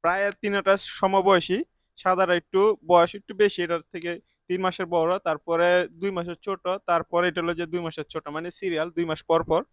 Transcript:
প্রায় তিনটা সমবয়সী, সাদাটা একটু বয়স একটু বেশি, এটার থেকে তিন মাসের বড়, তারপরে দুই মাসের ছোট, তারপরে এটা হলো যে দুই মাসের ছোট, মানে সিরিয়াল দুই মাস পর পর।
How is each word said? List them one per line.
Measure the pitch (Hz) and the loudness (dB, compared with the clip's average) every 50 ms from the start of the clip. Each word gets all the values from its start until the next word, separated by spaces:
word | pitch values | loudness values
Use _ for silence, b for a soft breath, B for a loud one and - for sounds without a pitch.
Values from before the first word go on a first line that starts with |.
প্রায় | - 165 180 196 202 202 202 _ | 0 -2 -2 0 -2 -4 -4 _
তিনটা | - 208 202 202 190 196 196 196 - - - - | -6 -2 -2 0 2 2 2 2 0 -8 -6 -2
সমবয়সী, | - 190 196 196 180 196 196 180 165 - 180 226 330 _ _ _ _ _ _ - | 0 2 2 4 4 6 4 4 4 0 -2 -2 -4 _ _ _ _ _ _ -4
সাদাটা | - 185 185 180 190 175 180 175 | 0 0 2 2 2 2 2 0
একটু | _ _ - 190 202 220 208 - - 160 | _ _ 0 2 2 2 2 0 2 4
বয়স | 175 170 170 170 - 202 | 6 6 6 4 0 -14
একটু | _ - 214 185 | _ -16 0 2
বেশি, | 208 202 - - 175 | 2 2 2 -2 -4
এটার | 160 170 165 151 _ - | -2 -4 -6 -6 _ -14
থেকে | 180 160 170 170 - _ _ _ _ _ | -8 -8 -8 -8 -8 _ _ _ _ _
তিন | _ 180 185 185 | _ -4 -2 -2
মাসের | 185 175 - 185 170 175 | -2 -2 -4 -6 -2 0
বড়, | 170 160 165 180 196 _ | 0 2 2 0 -2 _
তারপরে | 170 156 151 _ - 170 165 175 175 180 180 180 - 165 165 | -4 -4 -4 _ -4 0 2 4 4 4 2 2 -2 -8 -6
দুই | 180 202 190 | -6 -6 -4
মাসের | 175 170 175 170 _ - | -4 -6 -8 -10 _ -8
ছোট, | 202 196 180 _ 180 185 196 _ - | -8 -8 -6 _ -6 -6 -4 _ 0
তারপরে | 170 165 165 _ 170 170 175 180 | 0 0 0 _ -2 0 0 0
এটা | 151 175 | -2 -2
হলো | 165 170 170 160 | -4 -4 -4 -4
যে | 175 160 165 | -6 -6 -6
দুই | 175 170 | -6 -6
মাসের | 160 - - 147 _ - | -6 -8 -10 -12 _ -10
ছোট, | 160 _ 147 147 | -10 _ -8 -10
মানে | 156 170 180 - - | -8 -8 -10 -12 -8
সিরিয়াল | 202 185 170 156 160 175 - | -6 -4 -2 -2 -4 -4 -4
দুই | 165 170 | -4 -2
মাস | 165 156 - - - | -2 -4 -6 -2 0
পর | 165 165 - - | 0 0 2 2
পর। | 160 170 - _ | -2 -2 -2 _